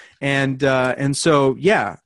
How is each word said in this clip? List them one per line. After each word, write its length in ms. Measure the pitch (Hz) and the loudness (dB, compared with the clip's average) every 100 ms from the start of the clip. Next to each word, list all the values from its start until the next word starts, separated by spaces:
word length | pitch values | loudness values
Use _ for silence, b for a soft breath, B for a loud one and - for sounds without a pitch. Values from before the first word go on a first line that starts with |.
| B B | B B
And, 420 | 139 139 135 131 | -2 0 -2 0
uh, 320 | 139 131 127 - | 0 2 0 -2
and 180 | 139 139 | -4 -2
so, 400 | 170 147 135 131 | 2 2 2 0
yeah, 380 | 156 208 101 85 | 0 0 -2 -8